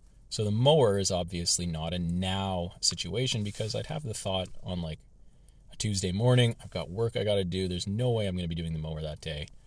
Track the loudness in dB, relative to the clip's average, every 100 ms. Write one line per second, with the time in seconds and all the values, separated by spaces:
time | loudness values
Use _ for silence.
0 | -20 -20 -8 -2 0 4 6 8 6 6
1 | 2 0 0 -2 0 0 0 -2 -2 -2
2 | 0 0 0 0 0 -2 -4 -2 -2 -2
3 | -4 -2 0 0 -4 -4 -4 -4 -4 -4
4 | -4 -4 -2 -2 -2 -6 -6 -4 -4 -8
5 | -12 -20 -20 -20 -20 -20 -18 -4 -2 0
6 | 0 2 6 6 6 2 -6 -6 -4 -2
7 | -2 0 2 2 2 0 -2 -2 -2 0
8 | 0 2 0 -2 -2 -4 -4 -4 -4 -6
9 | -6 -8 -8 -8 -8 -14